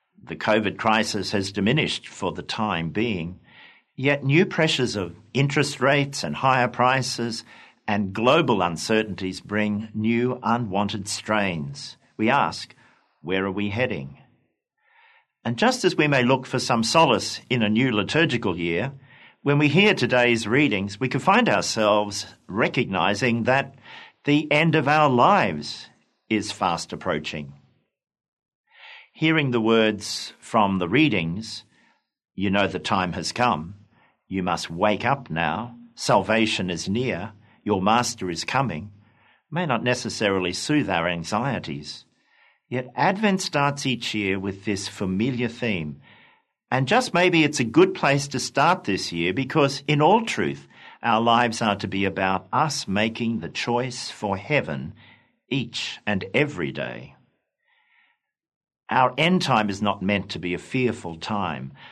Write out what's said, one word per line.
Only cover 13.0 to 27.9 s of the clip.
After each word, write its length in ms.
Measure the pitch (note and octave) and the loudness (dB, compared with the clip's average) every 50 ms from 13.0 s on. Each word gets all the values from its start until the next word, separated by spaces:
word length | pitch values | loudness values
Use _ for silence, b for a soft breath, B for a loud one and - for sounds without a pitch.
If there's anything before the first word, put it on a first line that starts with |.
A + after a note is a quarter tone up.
| b b b b | b b b b
"Where 240 | - D#2 F#2 F#2+ F#2+ | -6 -4 -2 -2 -2
are 60 | G2 | -2
we 180 | F#2+ G2+ G#2 G2+ | -2 -2 -4 -4
heading?" 480 | G2 A#2 B2+ B2 G#2+ D#2 C#2 C2+ - - - _ _ _ _ _ _ _ _ _ _ b b b b b b b b b b b b _ _ | -2 -2 -2 -2 -4 -6 -8 -12 -14 -20 -20 _ _ _ _ _ _ _ _ _ _ b b b b b b b b b b b b _ _
And 100 | A#2 A#2+ | -6 -2
just 300 | A#2 G#3 A#3+ C4 - - | 2 2 2 2 2 0
as 100 | F3+ - | 0 2
we 100 | - D#3 | 2 2
may 160 | D3 C#3+ C3+ | 2 4 2
look 240 | B2 A#2+ C3+ C3 - | 4 4 2 2 0
for 140 | - - C3 | -2 -4 -4
some 240 | - - C3 A2+ A2+ | 0 0 0 0 2
solace 560 | - - E3 E3 C#3+ A#2 F#2+ - - - - - _ | 2 4 4 6 6 4 2 0 -4 -8 -12 -4 _
in 140 | - A#2+ A2 | 0 0 2
a 60 | G#2 | 2
new 260 | G#2 A2 C3 C3+ A2 | 2 4 2 2 2
liturgical 640 | G#2 G2+ G2+ - D3+ E3 D#3+ A#2 A#2 - G#2 F2 E2+ | 0 -2 0 2 2 2 2 0 -2 -2 -2 -2 -2
year, 340 | F2 E2+ E2+ F2 A2+ C#3 C#3+ B B B B B B B B B | -2 -2 -2 -2 -4 -4 -8 B B B B B B B B B
when 160 | _ C#3 C#3+ C#3+ | _ 0 2 4
we 120 | D3 D#3 | 4 4
hear 240 | B2 F3 G3+ G#3+ G3 | 4 6 4 4 4
today's 520 | - B2+ A2 B2 B2 A#2+ A#2+ A#2+ A2+ A2+ | 2 2 2 4 4 4 4 4 2 2
readings, 540 | G#2 A2+ C#3 D3+ C3+ A2 F#2+ G2 G2+ G2 - | 0 2 2 2 2 2 0 -2 -4 -6 -6
we 80 | C3 B2+ | -6 -2
can 140 | - C#3 | -2 0
find 260 | - - G3 A3+ B3 E3+ | 2 4 4 4 4 4
ourselves 880 | A2 F#2+ F2 - - A2+ G#2+ G#2 G#2 G#2 G#2 G#2 G2+ - - - - _ _ | 2 2 0 0 0 2 4 4 4 4 2 0 -4 -8 -10 -12 -16 _ _
recognizing 960 | - F2 G#2 C3+ F3 - C#3 A#2+ - F#2+ F#2 E2 F#2+ G#2 G#2 C3+ B2 A#2 A#2 A2+ | -8 -2 -2 -2 0 0 -2 -2 0 0 0 2 2 2 2 0 0 0 0 0
that 320 | B2 B2+ C#3 C#3 C#3 - B B B B B B B B B _ | 2 2 0 0 -2 -10 B B B B B B B B B _
the 260 | - D3 D3 D#3+ D3+ | 2 2 2 2 2
end 240 | D3 D3+ D#3+ E3+ D#3 | 2 2 4 4 2
of 140 | D#3+ C3 C3+ | 2 2 2
our 200 | D3+ D#3 D3+ C#3+ | 4 4 4 4
lives 800 | B2+ A#2+ C3 E3+ G3+ F#3+ C#3 G2+ E2 D2 D2 - - - - - _ _ _ _ _ _ _ _ | 6 6 6 6 6 4 2 0 -2 -4 -8 -10 -12 -14 -16 -20 _ _ _ _ _ _ _ _
is 220 | A2 G#2+ G2 - | -2 -2 -2 -4
fast 400 | - - G2+ F2+ E2+ E2 - - | -6 -2 -2 -2 -2 -2 -6 -10
approaching. 600 | - E2 - F#2 E2 D#2 D2+ - - D#2+ D2 C#2 C#2+ - _ _ _ _ _ _ | -12 -8 -4 -4 -4 -4 -4 -6 -10 -10 -12 -12 -16 -20 _ _ _ _ _ _